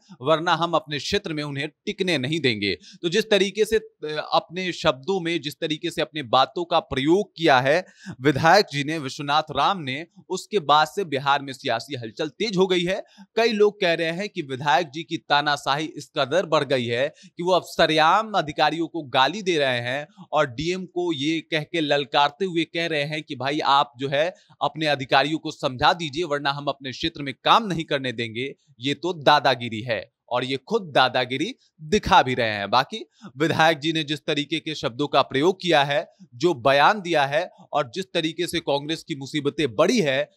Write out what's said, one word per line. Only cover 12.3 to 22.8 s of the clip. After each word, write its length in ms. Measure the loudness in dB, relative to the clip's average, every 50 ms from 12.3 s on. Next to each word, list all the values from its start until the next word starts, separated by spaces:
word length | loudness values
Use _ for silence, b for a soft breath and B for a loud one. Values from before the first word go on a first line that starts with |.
| -6 -6 -6 -2 0 2
हो 100 | 2 2
गई 160 | 2 0 0
है। 180 | -2 -2 -4 -8 B B B -20 B -2 0
कई 140 | 0 2
लोग 280 | 4 4 2 2 2 2
कह 120 | 0 0 0
रहे 180 | 0 -2 -2
हैं 160 | -4 -6 -8 -8
कि 120 | -8 -10 -8
विधायक 460 | -8 -8 -6 0 2 2 2 2 0
जी 140 | -6 -12 -10
की 140 | -8 -10 -8
तानाशाही 680 | -2 0 0 2 2 0 -2 -2 -2 -2 -2 -2 -4 -6
इस 220 | -10 -14 -16 -8 -4 -4
कदर 280 | -2 0 0 -2 0 2
बढ़ 160 | 0 0 0
गई 200 | 2 0 0 0 0
है 200 | -2 -2 -2 -2 -4 B B -18
कि 160 | B -6 -2
वो 80 | 0
अब 120 | 2 0 0 0
सरेआम 640 | 0 0 2 2 4 4 4 4 4 4 2 0 -2
अधिकारियों 540 | -2 -2 -2 0 0 0 2 2 0 -4 -6
को 160 | -6 -8 -8 -2
गाली 300 | 2 2 2 2 2 -2 -2
दे 140 | -2 0 2
रहे 200 | 2 0 0 -2
हैं 260 | -2 -4 -4 -6 -6 -10 B B -10 B
और 180 | 0 0 0 0
डीएम 360 | -2 -6 -4 -4 -4 -6 -6 -8
को 240 | -6 -4 -2 -2 -2
ये 260 | -2 -2 -2 -2 -4 -4
कह 200 | -4 -4 -4 -4
के 180 | -4 -4 -4 0
ललकारते 640 | 0 0 0 0 0 0 2 2 2 0 -2 -6
हुए 180 | -4 -2 -2 -4
कह 220 | -4 -4 -4